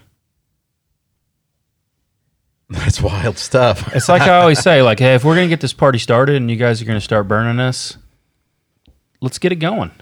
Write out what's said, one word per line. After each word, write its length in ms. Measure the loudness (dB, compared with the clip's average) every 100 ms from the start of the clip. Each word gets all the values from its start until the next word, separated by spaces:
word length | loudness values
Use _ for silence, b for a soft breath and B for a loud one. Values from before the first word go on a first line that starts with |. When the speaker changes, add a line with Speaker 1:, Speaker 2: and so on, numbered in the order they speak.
| _ _ _ _ _ _ _ _ _ _ _ _ _ _ _ _ _ _ _ _ _ _ _ _ _ _ -14
Speaker 1:
That's 320 | -8 -4 -2
wild 360 | -4 -4 -6 -6
stuff. 560 | -2 0 2 0 -4 -4
Speaker 2:
It's 120 | 0
like 140 | 2
I 180 | 4 4
always 200 | 4 2
Speaker 1:
<laughs> 40 |
Speaker 2:
say, 180 | 4 4
like, 180 | 4 4
"Hey, 160 | 2 2
if 80 | 2
we're 100 | 2
gonna 120 | 0
get 100 | -2
this 120 | -4
party 260 | 0 0 0
started 380 | 0 0 2 0
and 120 | -2
you 60 | -2
guys 260 | -2 -2
are 40 | -4
gonna 160 | -6
start 260 | -2 -2 -2
burning 320 | -2 -2 -2
us, 380 | -4 -4 -10 -16 _ _ _ _ _ _ _ _ _ _ _ -10
let's 180 | -10 -4
get 120 | -4
it 60 | -2
going." 340 | -4 -6 -8 -12